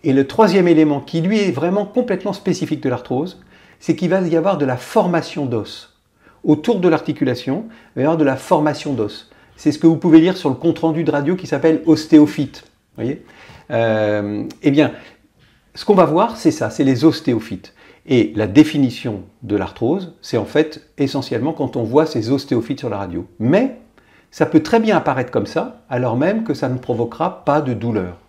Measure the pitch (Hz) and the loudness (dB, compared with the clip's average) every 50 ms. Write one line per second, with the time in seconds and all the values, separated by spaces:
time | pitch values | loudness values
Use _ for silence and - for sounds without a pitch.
0 | - 160 131 135 135 135 - - 220 202 170 196 180 175 165 156 156 151 143 139 | 0 2 2 2 2 0 2 2 2 4 4 4 4 4 6 4 4 2 2 -2
1 | 139 - - 165 160 180 214 214 202 190 123 120 151 175 190 202 202 196 - 254 | -6 -6 -6 -4 -2 0 0 0 0 0 -2 -2 -2 -2 -2 -2 -4 -2 -2 -4
2 | 247 - 196 180 - 208 190 - - 190 175 - - - 160 135 - 135 127 117 | -2 -2 -4 -4 -4 -8 -8 -6 -4 -4 -2 -2 -2 -6 -6 -4 -2 -4 -4 -4
3 | - - 131 127 156 185 - - - _ - - _ _ - _ - - 165 - | -6 -6 -4 -4 -4 -6 -10 -18 -20 _ -20 -20 _ _ -20 _ -4 -4 -4 -2
4 | 180 170 180 190 185 170 160 165 160 196 196 151 143 131 123 120 - - - 226 | 0 0 0 0 0 0 0 0 0 0 0 0 0 -2 -2 -4 -8 -2 -2 0
5 | 190 180 175 170 170 - - 170 143 131 117 113 98 - - - - _ _ _ | 0 2 0 -2 -4 -4 -8 -6 -6 -4 -4 -4 -6 -6 -14 -20 -20 _ _ _
6 | _ _ _ _ _ _ _ _ - - 151 151 - - 233 190 175 180 156 151 | _ _ _ _ _ _ _ _ 0 0 0 2 2 -2 -2 2 2 2 2 2
7 | - - 151 - 143 127 123 - - - 135 180 226 - - - - _ _ - | -2 -4 -4 -2 -2 -2 -2 -4 -4 -4 -4 -4 -6 -10 -18 -20 -20 _ _ -2
8 | 131 151 165 160 156 139 131 131 - - 185 156 151 151 143 - - 151 139 113 | 0 0 2 2 2 0 0 -2 -2 0 0 2 2 0 -2 -4 -6 -6 -4 -4
9 | 107 104 - - - _ _ _ _ _ _ _ - 151 143 - - 165 165 147 | -4 -6 -6 -12 -20 _ _ _ _ _ _ _ -2 -2 -2 4 4 4 4 4
10 | - 180 156 160 160 180 185 180 - 147 131 - - 170 151 - - 160 156 160 | 4 6 8 8 8 6 0 0 -2 -4 -4 0 0 -2 -2 0 0 -2 0 0
11 | 165 - 143 143 143 143 185 180 - 135 - 135 139 165 160 151 - 165 156 151 | -2 0 0 0 0 0 -2 -2 -2 -4 -4 0 2 2 2 2 2 2 0 0
12 | - - 165 151 147 147 - - 143 120 - - - _ _ _ _ _ _ - | 2 6 8 8 8 8 2 -4 -6 -6 -6 -16 -20 _ _ _ _ _ _ -8
13 | 113 120 143 - - - - - - - - - - _ 143 117 113 113 110 110 | -6 -6 -6 -8 -12 -20 -20 -20 -20 -20 -20 -20 -12 _ -2 0 2 2 2 2
14 | 107 104 104 104 104 101 104 104 - - - - - 156 139 147 151 117 - - | 0 0 0 -2 -2 -4 -6 -6 -8 -8 -12 -2 0 2 4 4 2 2 0 -8
15 | - - - _ _ _ _ _ _ _ _ _ _ _ _ - - - 208 185 | -20 -20 -20 _ _ _ _ _ _ _ _ _ _ _ _ -12 0 2 4 6
16 | 180 143 151 170 208 240 - - - 165 - - 120 107 - - 139 135 131 117 | 6 4 4 2 0 0 -2 0 0 0 0 0 -4 -6 -2 0 0 0 2 4
17 | 135 160 - - - - 123 110 110 - 101 92 - - _ _ - - - _ | 4 2 2 2 -2 -2 -2 -2 -4 -8 -14 -14 -14 -20 _ _ -20 -20 -20 _
18 | _ - 135 120 104 107 - 107 107 95 95 139 151 151 160 147 139 123 113 - | _ 0 2 2 2 2 0 -4 -4 2 6 6 6 6 4 0 0 0 -2 -6
19 | - 131 107 95 90 92 _ _ - 104 101 101 92 - - - 120 117 160 196 | -8 -8 -8 -8 -12 -16 _ _ -6 -4 -2 -2 -2 -4 -6 -4 -2 -2 -2 -2
20 | 190 170 - _ - - - 117 104 - - 147 160 156 - - _ _ _ - | -4 -10 -16 _ -12 -4 -4 -4 -4 -2 0 0 0 0 -2 -18 _ _ _ -4
21 | 143 135 - 139 127 - 135 117 117 151 160 - 147 117 - 135 117 110 117 147 | -4 -2 -2 -6 -6 -4 -6 -4 -4 -4 -4 -4 -6 -6 -4 -4 -4 2 2 2
22 | 160 156 - 123 107 110 135 135 - - 143 113 - - 143 135 - 120 104 101 | 2 2 -2 -4 -2 0 -2 -2 0 -2 -2 -2 -2 -4 -8 -6 -6 -8 -6 -6
23 | 98 90 85 - - - - _ 107 123 160 202 254 269 - - - _ _ _ | -8 -8 -8 -8 -10 -10 -10 _ 0 2 2 2 2 0 -4 -10 -20 _ _ _
24 | _ _ _ _ _ _ _ - 165 - - 156 156 - - 233 220 220 202 165 | _ _ _ _ _ _ _ -2 -2 2 2 2 2 4 2 2 2 4 2 2
25 | - 156 135 131 123 127 - 127 - - - 160 202 269 - - _ _ 135 120 | 2 0 -2 -2 -4 -2 -2 -4 -4 -2 -4 -4 -4 -6 -10 -18 _ _ -4 -4
26 | 127 123 113 123 143 175 208 226 220 - 147 120 - 131 127 123 - - 127 110 | -2 -2 -2 0 0 0 0 -2 -2 -4 -4 -4 -2 -4 -4 -6 -4 -6 -4 -2
27 | 120 117 - - 160 185 185 - - - 143 151 151 131 120 - 113 120 113 104 | -4 -6 -4 -6 -6 -6 -6 -6 -2 0 0 0 0 -2 -6 -4 -4 -4 -2 -2
28 | 92 90 87 - _ | -4 -4 -10 -16 _